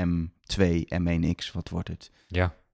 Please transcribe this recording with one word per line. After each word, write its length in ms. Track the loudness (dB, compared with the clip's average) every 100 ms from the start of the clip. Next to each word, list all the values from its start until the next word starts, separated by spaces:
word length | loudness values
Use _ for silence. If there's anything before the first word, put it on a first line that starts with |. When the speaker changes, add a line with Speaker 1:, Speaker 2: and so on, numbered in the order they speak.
| 0
Speaker 1:
M 180 | 0 -2 -8
twee, 420 | -6 2 4 4 0
M 180 | 0 2
één 280 | 2 2 -2
X. 160 | -6
Wat 180 | -8 -6
wordt 180 | -6 -6
het? 240 | -10 -14 _ -6
Speaker 2:
Ja, 260 | -2 0 -2 _